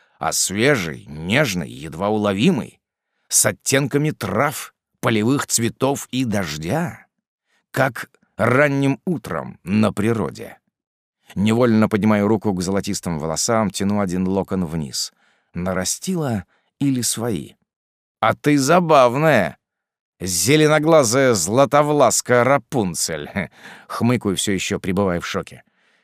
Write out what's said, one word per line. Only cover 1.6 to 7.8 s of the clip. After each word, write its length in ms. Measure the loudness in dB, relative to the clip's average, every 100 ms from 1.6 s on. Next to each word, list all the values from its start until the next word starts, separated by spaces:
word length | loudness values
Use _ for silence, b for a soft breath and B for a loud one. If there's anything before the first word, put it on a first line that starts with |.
| -6
едва 400 | -10 -14 -6 -2
уловимый, 720 | 0 0 2 0 0 -4 -14 _ _ _ _ _
с 180 | 0 0
оттенками 640 | -2 -2 0 0 0 -2
трав, 640 | -4 -4 -2 -2 -4 -12 _ _ _
полевых 460 | -2 0 2 0 -2
цветов 600 | -2 -2 -2 -2 -2 -6
и 120 | -4
дождя, 840 | -2 -2 -4 -6 -4 -4 -4 -8 _ _ _ _ _ _ _
как 380 | -2